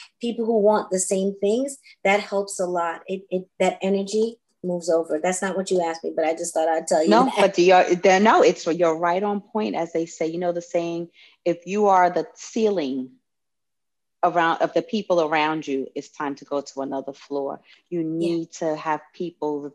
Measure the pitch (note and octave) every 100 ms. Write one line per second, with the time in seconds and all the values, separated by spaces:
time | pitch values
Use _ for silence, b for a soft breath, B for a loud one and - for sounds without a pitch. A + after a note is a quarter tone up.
0 | B _ A#3 A#3 A3+ A3+ G3+ G#3+ - F#3
1 | - F#3+ G3 G3 G3+ A#3 C#4 C4+ b b
2 | G3 G#3 G3+ G3+ G3 - F3+ F3+ E3+ E3
3 | - F#3+ - F#3 F#3 - F#3 - F#3+ G3
4 | G3 G#3+ A3+ A#3 _ _ F3+ F3 E3+ E3
5 | E3 D#3 F3+ F#3 G3 F3+ F#3+ F#3 E3 E3
6 | E3 D#3+ D#3+ E3 E3+ E3 D#3+ E3 E3 E3+
7 | E3 A3 C4 G#3 G3 F3+ F3 F#3 - F3
8 | G3 F#3 G#3+ F4 D3+ F3+ E3+ E3 E3+ D#3+
9 | E3+ F3+ G#3 G3+ - G#3+ G#3+ E3 E3 E3
10 | E3 - D#3+ E3+ F3 F3 E3+ F3 E3+ E3+
11 | E3+ b b b F3 E3+ F3 G#3 G#3 F#3
12 | F3+ F3 D#3+ - - A#3 G#3+ F#3+ C#3 C3
13 | C3 _ _ _ _ _ _ _ _ _
14 | _ _ F3 E3+ E3 - - E3+ E3 A3
15 | F#3+ F3 D3+ D#3+ D3+ D#3+ D3 C3+ C3 C#3+
16 | - - D3 C#3 - C#3+ C3+ C3+ C3+ C#3
17 | C3+ C3+ - C#3+ C#3 D3+ b b _ F3
18 | D#3+ D#3+ E3+ E3+ E3 - E3 D#3 D#3+ D3+
19 | - - F3 - D3+ D3 C#3+